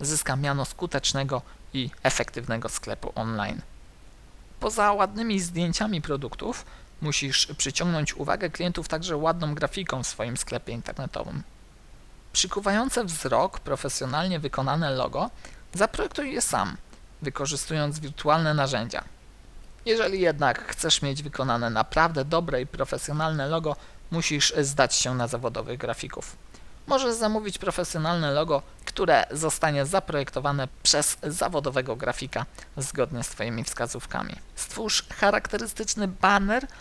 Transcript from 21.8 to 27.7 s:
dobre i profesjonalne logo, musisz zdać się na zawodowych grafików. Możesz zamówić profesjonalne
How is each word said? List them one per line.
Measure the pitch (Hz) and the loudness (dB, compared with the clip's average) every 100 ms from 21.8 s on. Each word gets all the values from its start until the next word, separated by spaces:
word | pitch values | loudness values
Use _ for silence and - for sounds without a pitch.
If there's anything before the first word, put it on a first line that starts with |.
| - 156 165 160 | 2 4 4 2
dobre | 143 170 165 131 | 0 0 2 -2
i | 147 | -2
profesjonalne | - 131 135 - 151 160 156 139 | -4 -2 -2 -2 0 0 0 0
logo, | 165 156 143 - - - | 0 0 -4 -8 -16 -4
musisz | 165 - 147 - 147 | 0 2 2 2 4
zdać | 143 143 127 | 2 4 4
się | - 127 | 4 2
na | 127 120 | 0 0
zawodowych | 120 123 117 113 123 | -2 -4 -4 -4 -4
grafików. | 117 117 - - - - - - - - - | -4 -4 -6 -8 -10 -12 -18 -18 -16 -10 0
Możesz | 269 254 | 2 2
zamówić | 226 214 220 208 - | 2 2 2 -2 -2
profesjonalne | 202 | -2